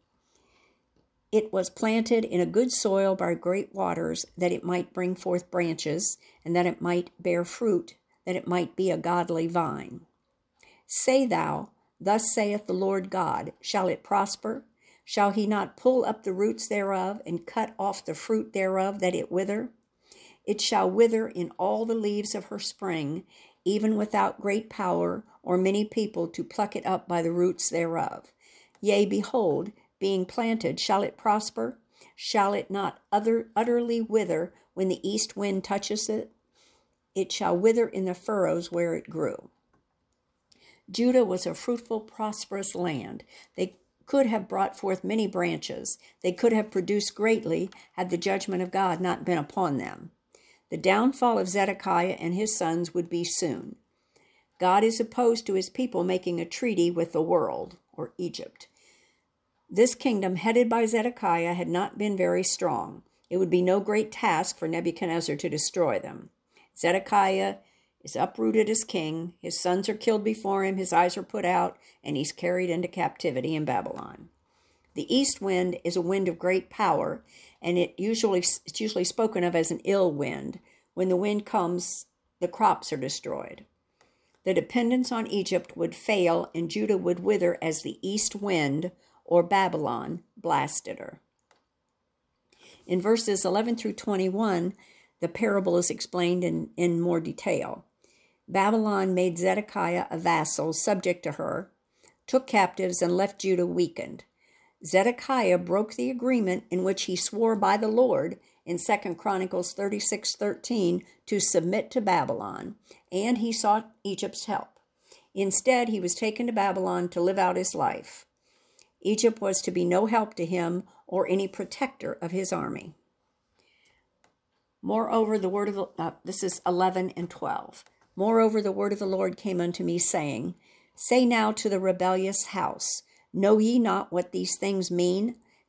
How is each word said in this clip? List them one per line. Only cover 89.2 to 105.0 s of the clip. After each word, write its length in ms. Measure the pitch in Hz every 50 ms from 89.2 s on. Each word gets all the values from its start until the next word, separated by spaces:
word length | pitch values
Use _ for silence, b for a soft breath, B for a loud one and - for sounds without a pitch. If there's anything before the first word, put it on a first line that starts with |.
| b
or 160 | - 170 175
Babylon, 800 | 170 175 196 196 190 180 170 156 151 117 120 117 131 147 165 180 - _ _
blasted 640 | 214 - 165 151 143 139 143 - - - - - -
her. 220 | - - - - _ _ _ _ _ _ _ _ _ _ _ _ _ _ _ _ _ _ _ _ _ _ _ _ _ _ B B B B B B B
In 160 | - 180 180
verses 420 | 170 208 226 226 - 214 202 185 -
eleven 320 | 185 180 208 220 240 233
through 160 | 226 - 214
twenty-one, 800 | 208 - - 220 202 185 190 185 185 208 226 214 185 170 175 185 - b b b b b b b b b
the 80 | 170 165
parable 480 | 170 - 233 214 202 202 185 180 175
is 140 | 175 175 -
explained 520 | - - - - - 180 175 175 180 180
in, 280 | 180 170 165 165 156 151 -
in 260 | - 175 175 170 170
more 180 | 170 175 175 165
detail. 640 | 165 175 160 - - 202 170 - - - - - - _ _ _ b b b b b b b b b -
Babylon 640 | 180 196 190 208 220 226 214 214 202 196 190 190 185
made 240 | 180 180 185 165 170
Zedekiah 680 | 175 185 185 208 208 - - 202 175 170 175 180 - -
a 80 | - 160
vassal, 540 | 175 175 170 156 151 - - - 151 160
subject 500 | 160 - - 220 208 185 - 185 175 175 -
to 80 | 160
her, 380 | 147 - 160 160 165 - 190 - _ _ _ b b b b b b b b
took 200 | - - 254 -
captives, 540 | - - 208 190 180 - - 190 180 175 -
and 140 | 185 170 175
left 260 | 185 196 202 - -
Judah 240 | - 190 185 175 175
weakened. 580 | 180 175 180 175 - - - - - - - - _ b b b b b b b b b b
Zedekiah 760 | - 160 185 185